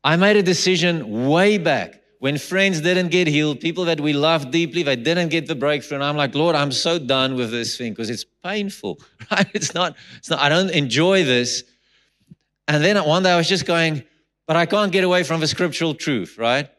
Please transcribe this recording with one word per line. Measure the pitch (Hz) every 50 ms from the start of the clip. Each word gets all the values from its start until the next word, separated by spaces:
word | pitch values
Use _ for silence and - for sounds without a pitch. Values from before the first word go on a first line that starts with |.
| -
I | 143 160
made | 170 190 208 208
a | 208 185
decision | 175 180 - - 180 185 165 170 175 170 160 123 107 104 113 127
way | 139 151 170 190 208 214
back | 202 165 160 139 113 90 - - _ _ _ _ _
when | 127 139 147
friends | 143 - - 185 190 196 196 185 156
didn't | 151 175 185 185 180 170
get | 165 180 180
healed, | 156 147 147 151 151 143 -
people | - 165 165 175 180
that | 170 160 147
we | 147 151 147
loved | 143 147 160 165 160 139 123
deeply, | 143 165 170 160 - 175 160
they | 139 135
didn't | 120 117 151 170 180 175 160
get | 151 165 143
the | 117 160
breakthrough. | 127 135 147 151 143 - - 147
And | 139 139
I'm | 143 147
like, | 151 143 131 123
"Lord, | 143 156 170 160
I'm | 147 143 143
so | 127 - - 170 170
done | 175 139 123 135 131 131 131 135
with | 127 123 110
this | 117 120 117 110 -
thing | - 123 113 101
'cause | 113 113 104
it's | 120 104 - _ _ _ -
painful," | 180 202 214 202 196 202 - - 101 - - - _ _
<laughs> | _ - _
right? | 214 - 196 - -
It's | 208 165 - -
not, | 175 185 165 143 - - - -
it's | - - -
not, | 165 139
I | 143 143
don't | 151 175 196 185
enjoy | 156 147 143 123 113 139 165 185 196 190 170
this. | 131 127 123 123 120 - - - _ _ _ _ _ _ _ _ _ _ _ _ _ - _ _ _ _ _ _
And | - 151 147 151
then | 190 208 202 165
one | 151 156 180 185
day | 185
I | 180
was | 170 165
just | - 196 180 -
going, | - 175 165 165 160 156 139 - _ _ _ _ _ _ _ _
"But | - 160
I | 170 170
can't | 165 196 208 208 190
get | 165 190 185
away | 180 180 180 170
from | 135 165 165
the | 156
scriptural | 143 - - 180 170 135 - 160 160 147
truth," | - - 156 139 110 87 - -
right? | - 117 117 123 139 143 - _